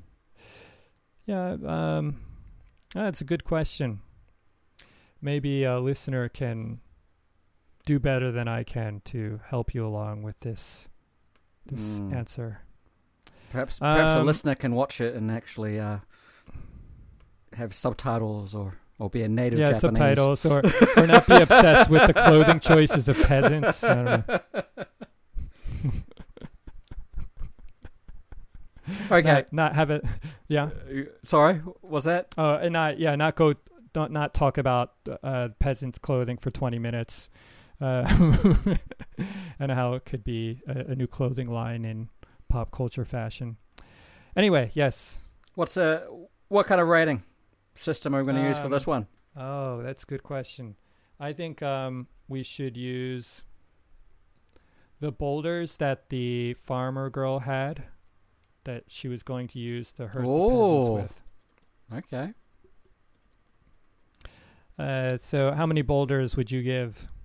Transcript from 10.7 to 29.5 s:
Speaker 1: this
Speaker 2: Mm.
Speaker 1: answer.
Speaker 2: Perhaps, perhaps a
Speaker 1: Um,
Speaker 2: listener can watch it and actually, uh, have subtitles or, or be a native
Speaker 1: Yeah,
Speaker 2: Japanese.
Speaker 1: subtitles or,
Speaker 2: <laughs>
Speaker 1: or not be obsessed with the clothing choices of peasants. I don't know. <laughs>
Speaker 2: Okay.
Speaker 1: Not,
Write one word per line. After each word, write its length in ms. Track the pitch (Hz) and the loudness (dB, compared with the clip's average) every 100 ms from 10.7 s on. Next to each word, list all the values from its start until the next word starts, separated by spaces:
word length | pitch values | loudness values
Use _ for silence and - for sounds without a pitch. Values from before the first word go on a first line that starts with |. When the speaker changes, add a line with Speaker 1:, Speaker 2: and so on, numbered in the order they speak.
| - - - _ _ _ _ _ _ - | -16 -20 -20 _ _ _ _ _ _ -12
Speaker 1:
this 320 | 123 107 104 | -8 -6 -6
Speaker 2:
Mm. 160 | 98 | -6
Speaker 1:
answer. 440 | 120 113 - 113 107 - _ _ _ _ _ _ _ - | -6 -8 -10 -10 -12 -20 _ _ _ _ _ _ _ -10
Speaker 2:
Perhaps, 280 | 127 135 - | -8 -6 -2
perhaps 380 | 147 156 156 160 | 2 4 4 4
a 20 | |
Speaker 1:
Um, 80 | 151 | 2
Speaker 2:
listener 300 | 151 147 131 | 0 -2 -2
can 180 | 131 | -2
watch 260 | 120 139 - | -2 -2 -4
it 140 | 120 | -6
and 160 | 123 110 | -4 -4
actually, 480 | 113 - 113 107 107 | -6 -8 -8 -6 -4
uh, 200 | 104 104 - _ _ _ - - - - - - - - - _ _ | -4 -8 -10 _ _ _ -18 -16 -16 -20 -20 -20 -20 -20 -20 _ _
have 200 | 120 110 | -10 -8
subtitles 800 | - 127 - 131 117 110 104 98 | -4 -4 -4 -4 -2 -4 -6 -8
or, 260 | 104 98 92 _ - | -8 -10 -12 _ -10
or 100 | 104 | -6
be 140 | 117 | -4
a 60 | 107 | 0
native 320 | 113 123 120 | 0 2 4
Speaker 1:
Yeah, 60 | 147 | 4
Speaker 2:
Japanese. 140 | - | 4
Speaker 1:
subtitles 640 | 175 - 147 139 139 139 | 4 4 4 6 4 2
or, 160 | 156 143 202 508 | 2 4 4 6
Speaker 2:
<laughs> 160 | - 339 | 8 8
Speaker 1:
or 100 | 165 | 8
not 180 | 233 - | 8 10
be 80 | - | 10
obsessed 520 | 160 240 160 143 147 | 10 10 10 10 10
with 160 | 156 151 | 8 8
the 60 | |
clothing 440 | 185 175 156 160 165 | 8 8 8 8 4
choices 500 | - 160 151 151 120 | 6 6 6 4 2
of 80 | 311 | 4
peasants. 680 | - 139 - 151 196 - | 4 6 4 4 2 2
I 100 | 233 | 2
don't 340 | 123 123 117 165 | 2 2 0 0
know. 120 | 214 - | -4 -4
<laughs> 40 | 220 - 247 - _ - _ _ - - - - - 147 - - - - - - - - - - - - - - - - - - - - - - - - - - - - - - 196 202 | -10 -10 -14 -18 _ -20 _ _ -10 -10 -10 -10 -6 -4 -4 -8 -18 -20 -18 -20 -18 -20 -20 -16 -14 -10 -10 -10 -10 -12 -12 -20 -18 -20 -20 -20 -20 -16 -18 -16 -18 -20 -16 -12 -10 2
Speaker 2:
Okay. 220 | 175 160 | 4 6
Speaker 1:
Not, 200 | 139 - | 4 2